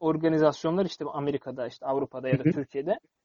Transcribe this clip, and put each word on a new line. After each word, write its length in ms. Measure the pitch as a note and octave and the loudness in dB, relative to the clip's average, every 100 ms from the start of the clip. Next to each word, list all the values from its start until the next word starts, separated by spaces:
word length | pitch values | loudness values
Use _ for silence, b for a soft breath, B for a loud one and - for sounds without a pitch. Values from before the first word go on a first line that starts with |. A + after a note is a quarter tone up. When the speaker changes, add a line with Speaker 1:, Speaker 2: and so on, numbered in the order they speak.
Speaker 1:
organizasyonlar 840 | D#3+ D#3 E3 D#3+ D3+ C#3 E3 F3+ F#3 | 0 2 4 6 4 4 0 0 0
işte 180 | - | -4
bu 120 | D3 D3+ | -8 -4
Amerika'da, 500 | C#3+ C#3 C3+ B2+ A#2 | -2 -2 -4 -8 -8
işte 200 | - C#3 | -6 -4
Avrupa'da 420 | C3+ C3+ C3 B2+ | -2 -2 -4 -2
ya 100 | B2+ | 0
da 40 | |
Speaker 2:
Hı 60 | D3+ | 2
hı. 40 | |
Speaker 1:
Türkiye'de, 460 | F3 C3+ C#3 D#3 G#3 - _ | 0 -4 -4 -4 -4 -6 _